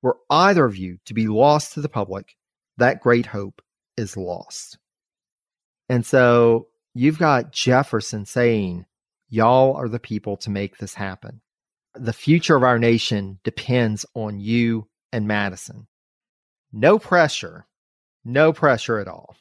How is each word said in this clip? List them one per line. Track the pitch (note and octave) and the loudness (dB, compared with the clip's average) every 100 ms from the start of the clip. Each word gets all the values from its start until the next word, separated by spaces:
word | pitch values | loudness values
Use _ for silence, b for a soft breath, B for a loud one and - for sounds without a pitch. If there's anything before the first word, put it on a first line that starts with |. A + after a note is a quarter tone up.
Were | B2+ - _ | -2 -4 _
either | D3 F#3+ F#3 | 2 4 4
of | C3 F#2+ | 2 0
you | F#2+ F2+ | -10 -12
to | - | -10
be | G#2+ A2 | -4 -2
lost | G#2+ C#3 D3 - | 2 4 4 -2
to | - | -10
the | D3 | -8
public, | - G2 F#2+ G2 _ _ _ _ - | -6 -8 -10 -14 _ _ _ _ 0
that | B2 - | 0 2
great | B2 A#2+ A#2 | 2 2 0
hope | G#2 G2 - _ _ _ - | -10 -12 -16 _ _ _ -10
is | G#2 - | -10 -8
lost." | F2+ F2 - - - - _ _ _ _ _ _ _ _ _ _ _ | -10 -10 -12 -18 -18 -20 _ _ _ _ _ _ _ _ _ _ _
And | B2 | -2
so | A2+ C3+ B2 A#2+ A#2 A2+ - _ _ | 0 2 4 4 4 2 -2 _ _
you've | B2 C3+ D#3 | -2 0 2
got | E3 C3+ A#2 | 0 0 -2
Jefferson | - - B2+ C#3 A2+ - G#2+ | -4 2 2 2 -4 -6 -10
saying, | G2 - A#2+ A2 F#2+ F2 F2+ _ _ _ _ | -8 0 0 0 -2 -8 -14 _ _ _ _
"Y'all | A2 A2+ B2+ C3 C3+ | 0 4 4 4 2
are | B2+ | -6
the | A#2 | -8
people | - G#2+ G#2 G2+ | -8 -8 -6 -8
to | - | -6
make | G2+ G2 _ | -6 -6 _
this | G2 | -16
happen. | - G2 F#2+ - A2 _ _ _ _ _ | -10 -10 -10 -18 -20 _ _ _ _ _
The | - A2+ | -8 -8
future | A2 - E3 - D3 | -6 2 2 4 4
of | |
our | B2 A#2+ | 4 4
nation | A#2 A#2 - G#2 G2 F#2+ | 4 2 0 -4 -6 -8
depends | - - - B2+ A#2 G#2+ - | -10 -10 -2 0 0 -4 -8
on | - G#2+ G#2 | -10 -10 -10
you | G2+ A#2 A#2 A2+ G#2+ _ _ | -4 -2 0 -2 -8 _ _
and | A#2+ G#2 | -6 -2
Madison." | G#2 G2+ F#2 - - A2+ _ _ _ _ _ _ _ _ | -2 -2 -8 -18 -20 -20 _ _ _ _ _ _ _ _
No | G#2+ C3 G#3 | 0 2 2
pressure. | - F3+ D#3 - E2+ E2 - _ _ _ _ _ | 2 2 2 0 -12 -18 -20 _ _ _ _ _
No | A#2 C3 D#3 | -6 2 2
pressure | D#3 D3+ A#2+ - A2 | 4 2 2 -2 -6
at | F#2 | -6
all. | E2+ - _ | -16 -20 _